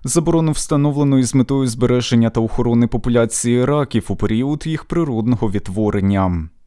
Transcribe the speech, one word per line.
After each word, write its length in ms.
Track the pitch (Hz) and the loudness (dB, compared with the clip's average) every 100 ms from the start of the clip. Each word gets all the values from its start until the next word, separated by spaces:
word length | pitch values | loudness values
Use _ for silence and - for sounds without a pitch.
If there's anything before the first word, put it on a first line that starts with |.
Заборону 480 | 139 165 160 165 160 | -2 0 2 2 0
встановлено 680 | 147 - 147 147 143 143 135 | -2 -2 0 0 0 2 2
із 160 | 123 | 2
метою 340 | 135 123 139 131 | 2 2 0 -2
збереження 640 | 117 123 123 120 120 113 | 0 0 2 2 2 2
та 100 | 117 | 0
охорони 460 | 113 - 117 117 120 | -2 0 0 2 0
популяції 800 | 110 123 120 117 - 120 120 | -2 0 2 2 0 0 2
раків 400 | 127 147 131 113 - | 2 0 0 -2 -2
у 80 | 95 | -2
період 500 | 101 110 135 151 160 | -2 0 -2 -4 -4
їх 180 | 156 | -6
природного 680 | - 170 156 113 110 117 113 | -4 -2 -2 -2 0 0 0
відтворення. 1000 | 98 - 95 104 104 98 98 92 85 82 - | -2 -4 -2 0 0 0 2 0 -2 -6 -14